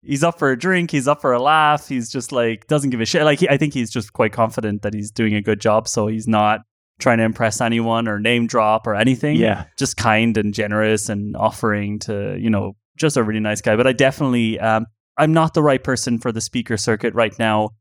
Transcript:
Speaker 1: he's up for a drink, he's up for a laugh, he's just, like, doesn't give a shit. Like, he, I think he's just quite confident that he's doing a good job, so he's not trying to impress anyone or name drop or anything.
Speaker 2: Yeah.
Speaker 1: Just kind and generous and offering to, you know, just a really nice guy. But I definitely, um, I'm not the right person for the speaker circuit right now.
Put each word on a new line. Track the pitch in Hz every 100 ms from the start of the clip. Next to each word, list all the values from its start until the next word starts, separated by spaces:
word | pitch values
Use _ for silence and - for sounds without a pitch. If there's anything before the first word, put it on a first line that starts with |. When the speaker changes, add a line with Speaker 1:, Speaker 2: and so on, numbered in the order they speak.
Speaker 1:
he's | - 139
up | 165 -
for | 143
a | 127
drink, | 170 185 170
he's | 147 131
up | 147
for | 139
a | 123
laugh, | 135 156 151 147 -
he's | 131 117
just, | 135 120
like, | 131 117 113 _
doesn't | 151 139
give | 123
a | 113
shit. | 170
Like, | 151 143
he, | 170
I | 139
think | 151
he's | 135 113
just | 123 110
quite | - 110
confident | 104 113 113 107 101
that | 104
he's | 107 104
doing | - 110 107
a |
good | 104 104
job, | 110 107 113
so | - 104
he's | 110 110
not | 110 107 107 _ _ _ _
trying | - 113
to |
impress | 113 107 110 -
anyone | 117 117 113 113 117
or | 104
name | 107 120 117
drop | 123 107 110 113
or | 104
anything. | 117 123 147 151
Speaker 2:
Yeah. | 113 98 87 -
Speaker 1:
Just | 131 -
kind | 117 110 117 110
and | 104
generous | 101 104 107 107 110 -
and | 101 104 -
offering | 107 - 113 104 104 107
to, | - 104 101 95
you | 110
know, | 104 101 101 _ _
just | 160 139
a |
really | 107 110
nice | 107 107
guy. | - 107
But | 127
I |
definitely, | 123 135 135 139 123 113 110
um, | 110 110 113 _ _ -
I'm | 156
not | 160 156
the | -
right | 151 131
person | - 127 - 117
for | 123
the | 110
speaker | - 123 117 113
circuit | - 107 120 104
right | 110 -
now. | 113 107 107 _